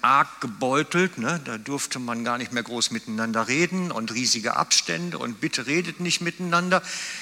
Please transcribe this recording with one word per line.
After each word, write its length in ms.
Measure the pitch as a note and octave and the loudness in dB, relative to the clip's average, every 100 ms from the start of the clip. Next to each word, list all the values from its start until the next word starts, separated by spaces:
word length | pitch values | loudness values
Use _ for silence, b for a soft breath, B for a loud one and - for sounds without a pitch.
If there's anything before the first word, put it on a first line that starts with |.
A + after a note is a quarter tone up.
arg 380 | B2 C#3 D3+ - | 4 6 4 -2
gebeutelt, 760 | C3 G2+ B2+ C#3 D3+ F3 F#3 C3 | -8 -2 2 2 2 2 2 0
ne? 220 | A#2 E3+ | -2 -2
Da 120 | C3+ A2+ | -4 -8
durfte 420 | A2 C#3 - C3 | -6 -6 -4 -4
man 240 | A#2+ A#2 | -4 -2
gar 120 | A#2 A#2+ | -2 -2
nicht 160 | A2+ | -2
mehr 120 | A#2+ | -4
groß 260 | A2+ A#2+ - | -4 -2 -2
miteinander 580 | A#2 - A2 A2+ A2+ A2+ | -2 -4 -2 0 0 2
reden 440 | C3+ E3+ F#3 F3+ | 2 2 0 -2
und 200 | A2+ A2 | -2 -4
riesige 440 | A2+ A#2+ A2+ A2+ - | -2 0 0 2 2
Abstände 600 | E2 - - E2 F2 D#2+ | 4 2 2 -2 -2 -4
und 220 | B2 A2 | -4 -2
bitte 260 | D#3 - B2 | -2 -2 0
redet 340 | D#3+ F3 - | 0 0 -4
nicht 200 | F3 - | -2 0
miteinander. 600 | E3+ - F3+ E3+ F3+ F#3 B B B B | -2 -4 0 2 4 2 B B B B